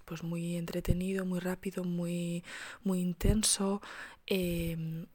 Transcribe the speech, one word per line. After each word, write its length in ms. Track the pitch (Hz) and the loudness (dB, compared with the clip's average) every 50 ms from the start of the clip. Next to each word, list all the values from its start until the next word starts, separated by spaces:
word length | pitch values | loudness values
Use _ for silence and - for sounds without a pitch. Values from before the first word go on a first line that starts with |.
| - | -6
pues 200 | - 165 160 170 | -10 -10 -6 -6
muy 320 | 165 170 170 170 170 175 | -4 -4 -4 -2 -2 -2
entretenido, 680 | 175 170 170 - 180 170 - 175 175 180 190 190 190 185 | -2 -4 -2 -4 0 2 4 4 4 2 0 0 0 0
muy 140 | 185 180 175 | 0 0 0
rápido, 460 | 175 185 185 - - 196 180 - 180 | 0 -2 -4 -2 -4 -4 -4 -2 -2
muy, 580 | 180 175 175 175 170 175 175 175 170 170 170 - - - - - - - - - | 0 0 0 0 0 -2 -2 -2 -2 -2 -4 -6 -8 -10 -12 -12 -12 -14 -4 -2
muy 180 | 196 185 180 | 0 2 2
intenso, 800 | 180 180 175 - - - 202 214 208 - - - 196 196 196 208 - - - - - - - - _ | 2 0 0 4 6 6 6 6 4 4 2 2 2 2 0 0 -2 -8 -12 -14 -14 -14 -16 -14 _
eh, 800 | - 202 190 180 175 170 170 165 165 165 165 160 160 160 160 170 - - | 0 0 2 2 2 0 0 0 -2 -2 -2 -4 -4 -4 -6 -8 -10 -6